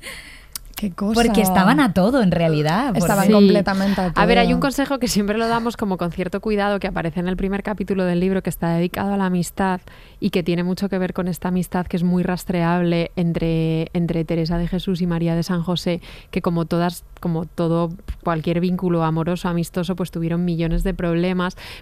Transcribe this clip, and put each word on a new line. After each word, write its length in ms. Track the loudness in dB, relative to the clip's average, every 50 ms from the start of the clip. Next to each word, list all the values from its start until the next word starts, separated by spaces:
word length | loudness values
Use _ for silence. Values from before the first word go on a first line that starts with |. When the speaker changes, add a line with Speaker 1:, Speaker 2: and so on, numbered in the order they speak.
| -16 -16 -16 -16 -18 -20 -20 -20 -18 -16 -16 -16 -16 -16 -10 -8
Speaker 1:
Qué 140 | -8 -6
cosa. 220 | -6 -4 -2 0 2
Speaker 2:
Porque 260 | 2 2 4 4 2
estaban 400 | 2 4 4 4 4 6 6 4
a 140 | 4 4 4
todo, 280 | 4 4 4 4 4
en 100 | 4 4
realidad, 680 | 2 2 2 2 2 2 2 2 0 0 0 0 0 0
Speaker 1:
Estaban 220 | 2 2 2 4
Speaker 2:
porque 80 | 6 6
Speaker 3:
Sí. 40 | 8
Speaker 1:
completamente 680 | 8 8 8 6 6 4 2 0 0 0 0 0 0
a 100 | 0 0
todo. 100 | 2 2
Speaker 3:
A 40 | 4
ver, 140 | 4 6 4
hay 140 | 4 4 2
un 60 | 2
consejo 400 | 2 0 0 0 0 0 0 -2
que 80 | -2 0
siempre 300 | 0 0 0 0 0 0
lo 100 | 0 0
damos 300 | 0 0 0 -2 -4 -2
como 180 | -2 -2 -2
con 160 | -2 -2 -4
cierto 300 | -4 -4 -4 -4 -4 -4
cuidado, 400 | -2 -2 0 0 0 0 0 -2
que 60 | -2 -4
aparece 340 | -4 -4 -4 -4 -2 -2
en 80 | -2 -2
el 80 | -2 -2
primer 260 | -2 -2 -2 -4 -4
capítulo 400 | -4 -6 -4 -4 -2 -2 0 0
del 160 | 0 2 2
libro, 240 | 2 2 0 0 -2
que 60 | -4
está 220 | -4 -2 -2 0 0
dedicado 400 | 0 0 -2 -2 -2 -2 -2 0
a 40 | 0
la 100 | 0 0
amistad 520 | 0 0 -2 -2 -2 -2 -2 -2 -2 -4 -6 -12 -20 -20 -20 -20 -10 -6
y 120 | -4 -2
que 120 | 0 0 0
tiene 200 | 0 0 0 0
mucho 240 | -2 -2 -2 -2 -2
que 80 | -2 -2
ver 160 | -2 -4 -4
con 160 | -4 -4 -4
esta 180 | -4 -4 -4 -2
amistad 380 | -2 -2 -2 -2 -2 -4 -4
que 100 | -2 -2
es 80 | 0 0
muy 200 | 2 2 2 0
rastreable 880 | 0 -2 -4 -4 -2 -2 0 2 2 2 2 2 2 0 0 -2 -2 -2
entre, 760 | -2 -2 0 0 0 0 0 0 0 0 0 0 0 -2 -2 -2
entre 320 | -2 -2 0 0 -2 -2
Teresa 320 | -2 -2 -2 0 0 0 -2
de 100 | -2 -2
Jesús 320 | -2 -2 -2 -2 -2 0
y 80 | 0 0
María 260 | 0 0 0 0 0
de 100 | 0 0
San 200 | 0 -2 -2 -2
José, 380 | -2 -2 -2 -2 -2 -4 -4 -6 -10 -18 -20 -14 -8
que 120 | -6 -4
como 240 | -2 0 0 0 0
todas, 400 | 0 0 0 0 0 -2 -6 -12 -18 -14 -8
como 240 | -4 -4 -4 -4 -4
todo, 480 | -6 -4 -2 0 0 0 0 0 -2 -4 -8 -10 -12 -12 -6 -4
cualquier 340 | -4 -4 -2 -2 -2 0 0
vínculo 460 | 0 0 0 0 0 0 0 2 2
amoroso, 420 | 2 0 0 0 -2 -2 -2 -2 -2
amistoso, 480 | -2 -2 -2 -4 -4 -4 -4 -2 -4
pues 160 | -4 -6 -6
tuvieron 320 | -6 -4 -4 -2 -2 0 0
millones 400 | 0 0 0 0 0 0 0 0
de 100 | 0 -2
problemas, 640 | -2 -2 0 0 0 0 0 0 -2 -2 -4 -4 -8 -14 -16 -16 -8